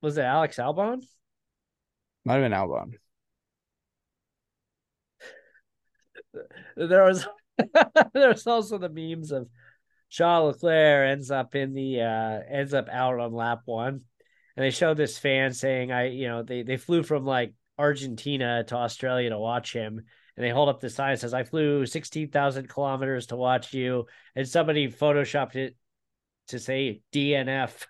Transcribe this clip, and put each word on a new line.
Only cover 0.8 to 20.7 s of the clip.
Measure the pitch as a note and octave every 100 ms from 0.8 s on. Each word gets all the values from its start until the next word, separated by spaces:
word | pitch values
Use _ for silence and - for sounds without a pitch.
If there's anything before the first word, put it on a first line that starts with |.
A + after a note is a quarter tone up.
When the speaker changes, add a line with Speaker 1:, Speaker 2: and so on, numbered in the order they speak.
| G#3 B3+ C4+ _ _ _ _ _ _ _ _ _ _ _ -
Speaker 2:
Might | C3
have |
been | C3
Albon. | G2 F#2+ B1+ - A#2+ _ _ _ _ _ _ _ _ _ _ _ _ _ _ _ _ _ _ _ _ _ _ - - _ _ _ _ _ _ _ - - - - - - -
Speaker 1:
There | E3 F#3 F#3+
was, | F#3 - - _ -
<laughs> | - - D4+ D#4 C4
there | C4+ C4+
was | G#3+ -
also | A#3 G#3+ G#3+
the | F3+
memes | D#3 D#3+ E3 D#3
of | C#3 A#2+ _ _ _ _ _ _
Charles | - E3+ E3+ D#3 C#3
Leclerc | E3+ D#3+ D#3 C#3+ C3+
ends | C#3 C3
up | C3+ B2 C#3
in | C3+
the, | C3+ C3+ B2+
uh, | A2+ A2 A2 A2 -
ends | C#3 C#3 C#3
up | A#2+
out | A#2+ B2+ B2+
on | A#2+
lap | A#2 A#2 A#2+ A#2+
one. | A2+ A#2+ C#3 - _ _ _ _ -
And | C3+
they |
showed | B2+ E3+ D#3
this | D3 -
fan | C#3+ C3+ C3+
saying, | B2 C3+ C3 B2+
"I, | B2 B2+
you | B2+ B2+
know, | A#2
they, | A#2 B2
they | A#2 C3
flew | - E3+
from, | D#3 D3+ C3+
like, | C3 A#2 - _ -
Argentina | D3 C#3 C3+ A#2 C#3+ C#3 B2 A#2+
to | A#2 B2
Australia | A#2+ - C3 B2+ B2
to | G#2+
watch | A2 A#2+ A#2+
him." | A#2 A2 A2 - _ _ -
And |
they | A#2+
hold | A#2+
up | D3